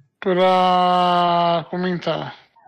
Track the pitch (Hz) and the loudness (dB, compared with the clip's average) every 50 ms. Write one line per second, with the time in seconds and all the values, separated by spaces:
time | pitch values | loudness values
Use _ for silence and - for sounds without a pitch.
0 | _ _ _ _ - 196 180 175 185 185 185 185 185 185 180 180 180 180 180 180 | _ _ _ _ -4 -2 0 2 2 2 4 2 2 2 2 2 2 2 2 2
1 | 180 175 175 175 175 175 170 170 175 170 170 170 160 - - 180 180 185 180 170 | 2 2 2 2 0 0 0 0 0 0 0 -2 -4 -6 -6 -6 -4 -4 -4 -4
2 | - 170 156 151 147 139 - - - _ _ _ _ | -4 -6 -6 -6 -6 -10 -14 -18 -20 _ _ _ _